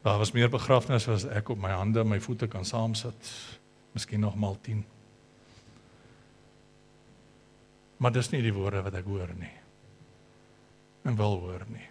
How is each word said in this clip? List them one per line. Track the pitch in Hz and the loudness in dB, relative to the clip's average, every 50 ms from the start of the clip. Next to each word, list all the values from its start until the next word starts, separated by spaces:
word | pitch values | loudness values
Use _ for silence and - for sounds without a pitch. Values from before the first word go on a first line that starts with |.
Daar | - 107 104 | 4 4 4
was | 104 107 101 | 4 2 2
meer | - 120 120 117 | 4 4 4 4
begrafnisse | 135 123 - - 135 123 - - 131 113 - 123 | 4 0 4 6 6 6 6 4 0 0 2 2
as | 113 98 92 | 0 0 0
ek | - - 104 104 - | -2 -4 -4 -4 -4
op | 120 104 | -6 -4
my | 98 95 98 | -2 -2 -2
hande | 92 98 107 110 113 | 0 0 2 2 4
en | 113 | 4
my | 110 104 95 | 4 2 0
voete | - - 123 110 120 | 0 -4 -4 -4 -4
kan | 107 - 95 92 | -4 -4 -6 -6
saamsit. | - - 117 113 113 110 107 - 120 110 - - - - - - - - - _ - _ - - _ | -4 -2 -2 0 0 -2 -4 -6 -8 -12 -12 -16 -16 -16 -14 -16 -16 -18 -20 _ -20 _ -20 -20 _
Miskien | - 110 - - - 107 | -8 -8 -6 -2 0 0
nog | 107 104 98 | 0 0 0
maal | 104 104 98 98 101 | 0 -2 -2 -2 -6
tien. | - - 110 107 107 - - - - - - - - - - - - - - - - - - - - - - - - - - - - - - - - - - - - - - - - - - - _ - - - - - - - - - - - - - - - _ _ - - | -6 -4 -4 -4 -4 -6 -14 -20 -20 -20 -20 -20 -20 -20 -20 -20 -20 -20 -20 -20 -20 -20 -20 -20 -20 -20 -20 -20 -20 -20 -20 -20 -20 -20 -20 -20 -20 -20 -20 -20 -20 -20 -20 -20 -20 -20 -20 -20 _ -20 -20 -20 -20 -20 -20 -20 -20 -20 -20 -20 -20 -20 -20 -20 _ _ -6 2
Maar | 127 123 113 | 2 2 4
dis | 123 120 - | 2 0 0
nie | - 139 117 | 0 0 0
die | 110 101 | 0 0
woorde | 98 95 101 98 98 92 | 0 -2 0 -2 -2 -4
wat | 98 92 | -4 -6
ek | 92 92 101 | -6 -6 -4
hoor | 98 95 90 87 87 | -4 -4 -6 -6 -8
nie. | 87 - - - - - - - - - - - - - - - - - - - - - - - - - - - - - - - - - | -10 -12 -12 -14 -20 -20 -20 -20 -20 -20 -20 -20 -20 -20 -20 -20 -20 -20 -20 -20 -20 -20 -20 -20 -20 -20 -20 -20 -20 -20 -20 -20 -6 -2
En | 135 120 107 | 0 2 4
wil | 107 104 101 92 87 | 4 2 2 0 -4
hoor | 90 90 92 98 | -8 -10 -10 -10
nie. | 107 113 110 - - | -12 -12 -14 -14 -18